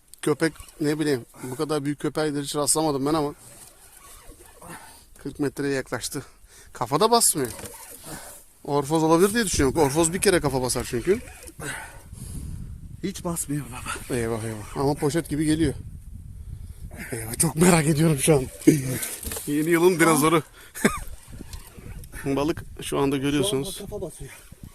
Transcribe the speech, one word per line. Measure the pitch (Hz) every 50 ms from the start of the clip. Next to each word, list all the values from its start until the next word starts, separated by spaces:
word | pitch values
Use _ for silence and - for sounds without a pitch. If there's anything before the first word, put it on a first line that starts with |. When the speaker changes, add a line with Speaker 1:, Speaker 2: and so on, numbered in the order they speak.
| _ _ - -
Speaker 1:
Köpek, | - 156 147 - 165 160 151 - - - - -
ne | 156 147 156 151
bileyim. | 156 151 135 120 113 - - - -
Bu | 127 127
kadar | 139 156 143 156 147 135
büyük | 147 143 -
köpeğe | - 151 - 160 156 156 143 147
hiç | 143 139 -
rastlamadım | 147 143 131 - 156 160 156 143 131 135
ben | 147 160
ama. | 160 143 147 143 - - - - - - - - - - - - - - - - - - - - - - - - - - 170 165 - - - - - - - -
Kırk | - - - - -
metreye | 143 135 - - 143 143 139
yaklaştı. | 131 123 - 135 110 - - - 143 - - - _ - - - - - - -
Kafa | - 123 113 135 160
da | 208 226
basmıyor. | 240 233 - - - 156 131 110 - - - - - - - - - - - 151 147 - - - - - - - _ _ -
Orfoz | 151 143 147 139 135 160 160 156
olabilir | 160 165 165 190 208 214
diye | 240 226
düşünüyorum. | 180 - - 139 131 127 165
Orfoz | 147 135 135 165 170 160 175
bir | 196
kere | - 202 175 160
kafa | - 139 131 131
basar | 127 120 - 123 113 -
çünkü. | 127 117 113 170 208 247 - - - - - - - - - - - - - - - - - - - - - - - - - - - - - - - - - - - - -
Speaker 2:
Hiç | 196 190 - -
basmıyor | 175 170 - - - 143 147 131
baba. | 113 117 135 - - - - - - 139
Speaker 1:
Eyvah | 120 113 113 117 107 110
eyvah. | 113 110 104 104 - -
Ama | 147 135 139 147
poşet | 127 160 143 147 170 - -
gibi | 151 143 160
geliyor. | 151 151 160 165 135 - - - - - - - - - - - - - - - - - - - - - - - - - - - -
Eyvah, | 123 113 113 110 117 -
çok | 170 160 -
merak | 156 175 185 175 160 143
ediyorum | 156 160 143 160 165 151
şu | 131 - 165 151
an. | 135 131 - - - -
<laughs> | 156 156 143 131 131 127 117 - - - - - - - - -
Yeni | 147 147 151 156 165
yılın | 170 165 175 185 185 151
dinozoru. | 160 165 156 143 151 160 170 160 - - - - - - - - - - 1077 - - - - - - - - - - - - - - - - - - - - - - - - - -
<laughs> |
Balık | 139 139 135 143 160 175 - - - - -
şu | 143 - 147 143
anda | 139 139 143
görüyorsunuz. | 135 135 143 143 143 127 123 139 131 - 190 -
Speaker 2:
Şu | - 202
anda | -
kafa | 208 202 185
basıyor. | 151 - - 139 131 - - - - - - - -